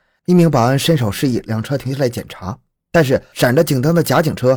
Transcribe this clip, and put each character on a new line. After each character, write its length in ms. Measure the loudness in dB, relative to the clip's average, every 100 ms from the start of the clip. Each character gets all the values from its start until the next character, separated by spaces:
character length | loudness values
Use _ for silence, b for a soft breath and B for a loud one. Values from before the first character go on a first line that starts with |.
| _ _ 0
一 80 |
名 140 | 4 4
保 140 | 2
安 160 | 2 2
伸 180 | 0 0
手 140 | -2
示 160 | -2 -2
意 140 | -2
两 200 | -4 -8
车 160 | -6 -6
停 160 | -6
下 60 | -4
来 100 | -4
检 160 | -4 -12
查， 280 | -12 -12 -12 _ _ _
但 120 | 0
是 160 | 2 0 B
闪 200 | -2 0 2
着 80 |
警 180 | 0 0
灯 100 | 0
的 80 | 0
假 220 | 2 0
警 100 | 0 0
车 200 | 0